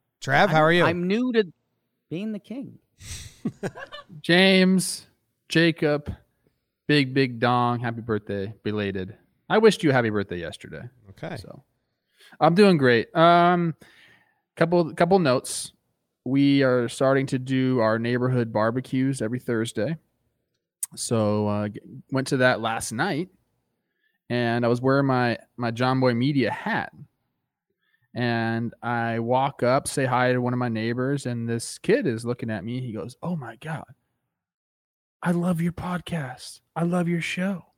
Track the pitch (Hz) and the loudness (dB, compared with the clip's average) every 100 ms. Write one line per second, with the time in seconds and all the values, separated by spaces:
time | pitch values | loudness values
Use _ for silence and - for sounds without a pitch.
0 | _ _ - 139 196 156 156 175 165 175 | _ _ -2 2 4 4 4 4 2 2
1 | 180 214 254 233 180 - _ _ _ _ | 0 0 0 0 -2 -4 _ _ _ _
2 | - 156 220 208 - 240 175 113 _ _ | -12 -10 -8 -12 -12 -14 -14 -18 _ _
3 | - - - - - - - - 539 587 | -18 -16 -18 -10 -10 -8 -12 -12 -18 -18
4 | - 156 - 175 190 190 185 190 - - | -18 -10 0 4 4 4 4 2 0 -8
5 | - _ _ _ - 160 170 156 151 147 | -14 _ _ _ -4 2 2 2 0 -2
6 | - - _ _ _ _ _ _ - 147 | -4 -12 _ _ _ _ _ _ 0 2
7 | 135 135 131 117 120 123 120 120 120 117 | 2 0 0 0 2 2 2 -2 -4 -6
8 | 117 107 - 101 98 110 - 104 98 95 | -4 -4 -4 -8 -8 -8 -6 -4 -4 -4
9 | 95 - _ _ - 196 220 - 156 131 | -8 -12 _ _ -2 4 4 4 2 2
10 | 113 104 98 87 82 - - 76 120 _ | 0 -2 -4 -8 -10 -12 -16 -16 -16 _
11 | 101 - 165 160 - - _ _ _ _ | -20 -16 -14 -14 -16 -20 _ _ _ _
12 | _ _ - - 151 175 202 165 131 117 | _ _ -18 0 2 6 6 8 6 4
13 | - 165 165 175 175 175 170 - - _ | 2 4 6 8 6 4 0 -4 -12 _
14 | - _ _ _ _ - 165 175 160 - | -20 _ _ _ _ -2 2 2 2 0
15 | 175 196 151 131 - - - _ _ _ | 2 4 4 0 -2 -10 -12 _ _ _
16 | _ _ 123 139 143 139 131 127 117 - | _ _ -2 2 4 4 4 2 0 0
17 | 135 135 135 135 127 131 131 127 110 113 | 2 2 0 -4 -2 0 2 2 2 2
18 | 117 123 127 127 113 110 110 127 123 131 | 0 0 0 0 0 0 0 0 -4 -2
19 | 135 135 110 123 - 117 117 - 107 160 | 0 -2 -4 -6 -4 -2 -2 -4 -4 -6
20 | _ _ _ _ _ _ _ - - - | _ _ _ _ _ _ _ -14 -12 -10
21 | - 113 107 107 104 104 104 107 - 135 | -4 0 0 0 -2 -2 -4 -8 -18 -20
22 | - 131 135 135 127 107 113 113 - 113 | -8 -6 -2 2 2 2 -2 -6 -6 -4
23 | 185 151 185 _ _ _ _ _ _ _ | -4 -4 -8 _ _ _ _ _ _ _
24 | _ _ - 120 120 117 120 123 131 139 | _ _ -8 -4 -2 0 0 2 2 2
25 | 135 127 120 113 - - 120 113 127 131 | 2 2 0 -2 -8 -8 -6 -2 0 2
26 | 127 117 131 143 110 - 202 185 - 151 | 2 2 0 2 0 -2 -4 -4 -6 -12
27 | 147 _ _ _ _ _ _ _ _ _ | -20 _ _ _ _ _ _ _ _ _
28 | _ 120 120 117 113 113 117 - 117 120 | _ -6 -2 -2 -2 -2 -6 -8 -6 -4
29 | 117 113 117 127 139 - 123 135 - - | -2 -4 -2 0 0 0 0 0 0 -4
30 | 131 123 127 127 123 123 123 110 113 120 | 0 2 2 2 0 -2 -2 -2 -2 -2
31 | 131 143 127 120 117 117 - - - 254 | -2 -4 -4 -6 -4 -6 -6 -8 0 0
32 | 190 113 117 120 113 107 104 127 127 104 | 0 -4 -6 -6 -6 -6 -6 -8 -8 -10
33 | 110 - 165 170 120 113 151 147 - - | -10 -10 -8 -8 -10 -14 -12 -12 -12 -20
34 | _ _ _ _ _ _ _ _ _ _ | _ _ _ _ _ _ _ _ _ _
35 | _ - 175 175 180 165 170 - 180 180 | _ -8 -2 0 0 0 -2 -4 -6 -6
36 | - 170 131 127 - - _ 160 170 180 | -6 -8 -8 -12 -18 -20 _ -4 -2 0
37 | 175 170 165 - 185 185 - | 0 -2 -4 -4 -4 -6 -10